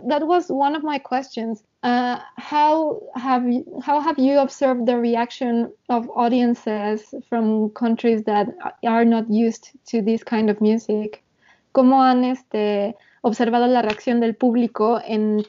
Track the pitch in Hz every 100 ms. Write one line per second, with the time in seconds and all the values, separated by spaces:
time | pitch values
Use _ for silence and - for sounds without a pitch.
0 | 240 294 311 359 339 269 277 311 302 277
1 | 277 254 262 233 226 220 _ _ 247 240
2 | 247 247 - - - 294 302 311 302 -
3 | - 254 262 254 247 240 - - 294 294
4 | 302 302 262 285 277 - 269 247 233 240
5 | 233 233 240 - 247 233 233 - - 240
6 | 240 - 240 247 240 240 226 214 208 214
7 | - 277 - 233 220 220 214 214 233 226
8 | 240 220 214 208 202 - - - 240 226
9 | 233 226 226 214 226 - - - - 226
10 | 202 226 - 220 220 208 214 226 - 214
11 | 214 - _ _ _ _ _ 262 254 269
12 | 262 254 247 262 _ 214 208 208 202 233
13 | _ _ 247 226 233 240 240 247 220 214
14 | - 240 226 226 254 240 233 - 220 233
15 | - 220 214 214